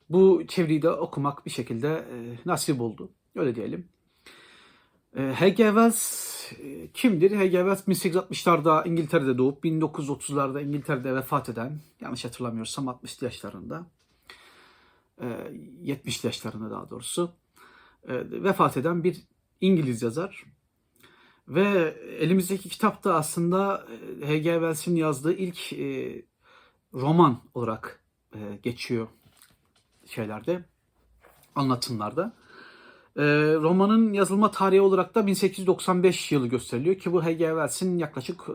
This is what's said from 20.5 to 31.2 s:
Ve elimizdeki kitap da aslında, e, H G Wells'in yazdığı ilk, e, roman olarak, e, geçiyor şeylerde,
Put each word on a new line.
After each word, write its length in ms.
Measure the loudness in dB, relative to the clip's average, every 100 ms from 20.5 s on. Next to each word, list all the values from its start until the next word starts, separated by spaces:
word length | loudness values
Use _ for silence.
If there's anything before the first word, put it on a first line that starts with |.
| _ _ _ _ _ _ _ _ _ -4
Ve 500 | 2 4 4 2 -2 -12 -2
elimizdeki 500 | 2 2 2 -4 -8
kitap 340 | -2 -2 0
da 120 | 0 0
aslında, 720 | 0 -2 0 2 0 -4 -8 -16 -14 -8
e, 60 | -2
H 100 | 0
G 160 | 2
Wells'in 420 | 0 0 -2 -2 0
yazdığı 380 | 2 0 -2
ilk, 400 | -2 -4 -8 -10
e, 520 | -8 -6 -6 -8 -10 -16 _ _ -20 _ _ _
roman 480 | -4 2 6 6 4 -6
olarak, 500 | -6 -6 -6 -10 -18 _ _ _ -14
e, 40 | -14 -10
geçiyor 440 | -8 -8 -4 -6 -6 _ _ _ _ _ _ _ _ _ -14
şeylerde, 600 | -8 -8 -6 -4 -4 -6 _ _ _ _ _